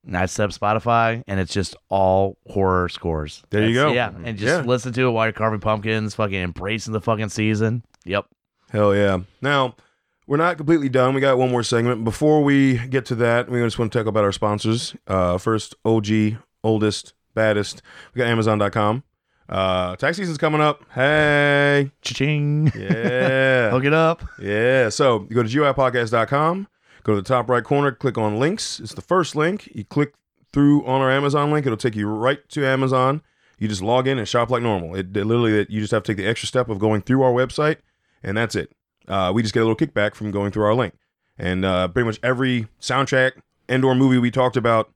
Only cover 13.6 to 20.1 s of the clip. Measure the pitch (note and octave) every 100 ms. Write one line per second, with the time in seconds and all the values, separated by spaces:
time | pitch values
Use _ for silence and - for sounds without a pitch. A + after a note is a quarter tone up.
13.6 | A#2 - A2+ A#2+ A2 G#2+ G2+ - G#2+ G#2
14.6 | A2 A#2 - - - F#2+ F2+ F2+ - A2
15.6 | - - A2 A2+ G2+ G#2+ G#2+ A2+ _ _
16.6 | A2 A2 G#2+ G2+ - _ _ - A2 G#2
17.6 | G2+ - - - - B2 A#2+ A#2 A2 G#2+
18.6 | G2+ A2+ G#2 A#2+ - _ _ _ - F#2
19.6 | F#2+ F#2 F2+ F#2 C#3